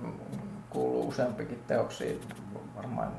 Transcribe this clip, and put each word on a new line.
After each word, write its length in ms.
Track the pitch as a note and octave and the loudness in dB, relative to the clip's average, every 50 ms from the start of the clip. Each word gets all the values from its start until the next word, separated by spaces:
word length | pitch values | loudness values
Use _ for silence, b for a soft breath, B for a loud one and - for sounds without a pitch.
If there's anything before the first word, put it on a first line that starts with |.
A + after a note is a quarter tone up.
| A#2 A#2 - - - - - - - - - - - - | -4 -4 -4 -4 -6 -4 -4 -4 -4 -4 -6 -8 -8 -4
kuuluu 380 | - B2+ B2+ B2 B2 B2+ A#2+ - | 0 2 4 4 4 4 2 2
useampikin 540 | - - B2+ B2 A#2 A#2 B2 A#2 A#2+ A#2+ - | 2 4 2 2 2 0 -2 -4 -4 -4 0
teoksia. 480 | - B2 A#2+ A#2 - - - B2 A#2+ - - - - - - - - G#2 - - - - | 4 4 6 4 4 0 -2 0 0 0 -2 -4 -8 -8 -8 -8 -8 -8 -8 -8 -8 -8
Varmaan 320 | - G#2 B2 A#2 A#2 G#2+ G2+ - | -6 -4 -2 0 0 0 0 0